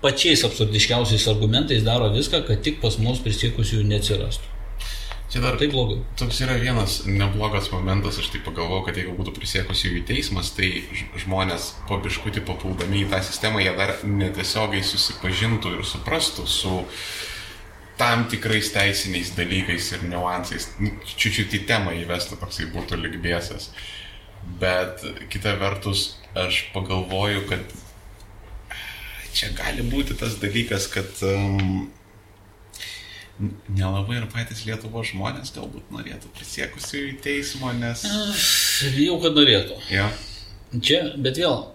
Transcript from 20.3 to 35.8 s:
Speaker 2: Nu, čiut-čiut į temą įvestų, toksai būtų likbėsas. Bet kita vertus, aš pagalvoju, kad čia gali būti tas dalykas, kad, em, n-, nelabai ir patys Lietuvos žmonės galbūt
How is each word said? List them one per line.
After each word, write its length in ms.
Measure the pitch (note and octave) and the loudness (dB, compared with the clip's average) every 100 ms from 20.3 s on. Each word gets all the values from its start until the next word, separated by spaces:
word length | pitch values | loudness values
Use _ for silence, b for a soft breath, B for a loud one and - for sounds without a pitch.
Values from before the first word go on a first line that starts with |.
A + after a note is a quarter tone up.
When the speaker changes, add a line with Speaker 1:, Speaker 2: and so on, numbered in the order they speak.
| F2+ F2 E2+ - - | 0 -4 -6 -8 -2
Speaker 2:
Nu, 120 | G#2 - | -2 -2
čiut-čiut 520 | - - A2 G2+ G2 | -10 0 2 2 0
į 120 | G#2 - | 0 2
temą 240 | A#2 F#2 | 2 2
įvestų, 460 | E2+ E2+ F2 D#2 - | -2 -2 -2 -4 -6
toksai 260 | - - E2 | -8 -6 -6
būtų 320 | E2+ E2 F2 | -6 -4 -4
likbėsas. 720 | E2 E2+ E2+ F2 - - - B B B B B B - - | -4 -4 0 0 -2 -8 -12 B B B B B B -16 -12
Bet 500 | F2 F#2 F#2 F2+ - - - - | -2 2 2 0 -4 -10 -10 -8
kita 280 | G2+ G#2 G2+ | -4 0 0
vertus, 600 | G2 G2 G#2 F#2+ - - - | 0 0 -2 0 -2 -6 -8
aš 400 | F#2+ F#2 - - | -2 0 0 -2
pagalvoju, 720 | G2 F#2+ F#2+ F#2 F#2+ G#2 G2+ G2 | -4 0 -2 0 0 2 0 0
kad 140 | F#2+ G2 - - - - - - - - - - B B B B B B | -4 -4 -14 -16 -18 -20 -18 -18 -18 -16 -16 -12 B B B B B B
čia 220 | - - | -4 -2
gali 300 | - - - | -4 -4 -2
būti 320 | A#2 C3+ C#3 A2+ | 0 0 0 -2
tas 180 | A#2 G#2 | -2 -2
dalykas, 520 | G2+ G#2 A#2 G2 - | -2 0 0 0 -2
kad, 220 | - G2 - | -2 -4 -2
em, 680 | G2 G2 G2 G2 F#2+ F#2+ F#2+ - - - - - - - - B B B B B B - | 2 2 2 2 2 0 -2 -12 -20 -20 -20 -20 -20 -20 -20 B B B B B B -6
n-, 180 | G#2 F#2+ - | -4 -4 -2
nelabai 520 | G2 F#2 G2 G2 A#2+ | 0 2 2 0 -2
ir 100 | A2 | -4
patys 380 | A#2 A#2 A2 - | -6 -6 -6 -6
Lietuvos 460 | A2 A2 A2+ A2 | -6 -6 -6 -4
žmonės 420 | F#2+ G#2 C3+ - | -4 -4 -4 -8
galbūt 380 | - - - | -10 -10 -12